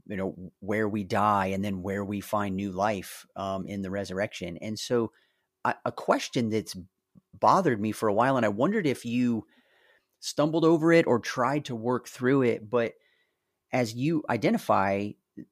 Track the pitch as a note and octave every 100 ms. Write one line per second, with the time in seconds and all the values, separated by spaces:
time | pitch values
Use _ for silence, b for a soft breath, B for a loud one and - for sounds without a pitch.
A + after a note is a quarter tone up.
0 | - G2 F#2+ E2+ F2+ - F#2+ G#2 A2 G#2+
1 | F#2 G#2 G#2+ G2+ F#2+ G2 G#2 F#2+ F#2 G2+
2 | G2 G2+ - G#2+ G2+ F#2+ G2+ F#2 G#2 G2+
3 | - - - - G2 F#2+ E2 G2+ F#2+ G2
4 | F#2 F#2 G#2+ - F#2 E2+ G#2+ A2 - B2
5 | A2 _ _ _ _ _ B2 - - -
6 | - C4+ - C3+ A2+ A2 G2 F#2 F2+ _
7 | _ _ _ - G#2+ C#3 D#3+ G#2+ G#2+ G#2
8 | A2 G2+ B2+ C3+ G#2+ G2+ D3+ A3 D#3 A#2
9 | A#2+ A#2+ B2 A2+ - b b b b b
10 | b _ - - D3+ D#3+ D#3+ E3 E3 E3+
11 | - A#2 - C#3 B2 D3 C#3 A#2 A#2 B2
12 | - - B2 C#3 A#2+ A2 G#2+ A#2+ A2+ -
13 | _ _ _ _ _ _ _ B2+ A2+ A#2+
14 | C#3+ E3 - A#2+ D#3 A3+ - G#2 G2 G2+
15 | G#2 - _ - -